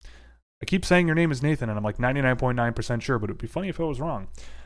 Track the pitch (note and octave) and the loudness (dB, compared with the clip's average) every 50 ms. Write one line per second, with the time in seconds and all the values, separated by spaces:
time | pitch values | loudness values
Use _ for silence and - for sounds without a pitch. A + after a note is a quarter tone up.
0 | - - - - - - - _ _ _ _ - - - - F#3+ - - F#3+ F3+ | -20 -18 -18 -20 -20 -20 -20 _ _ _ _ -12 -4 0 0 2 4 6 6 6
1 | F3 E3 D#3 E3 E3+ D#3+ C#3+ B2 C3+ D3 D#3 - B2+ A2+ G#2+ G#2 G#2 G#2+ G#2 - | 6 6 4 4 4 2 2 0 0 0 0 0 0 -2 -2 -2 -2 -2 -2 0
2 | A#2+ B2+ C3+ C#3+ C3+ B2+ B2+ B2 - B2+ B2 A#2+ A#2+ A#2 A#2 - A#2 - B2 A#2 | 0 0 2 2 2 2 2 2 2 0 2 2 0 0 0 -2 -2 -2 -2 -2
3 | - - C3+ A#2 G#2+ G#2 G#2 - - - - E3 F#3+ F#3+ D#3+ - E3 D#3+ C#3+ A#2+ | 0 0 0 0 0 -2 -6 -6 -8 -6 -6 -4 -4 -4 -4 -2 -2 -2 -2 -4
4 | C#3+ E3 D3 G#2 G2 - - - - - - - - | -4 -4 -4 -6 -6 -10 -10 -12 -12 -12 -12 -14 -14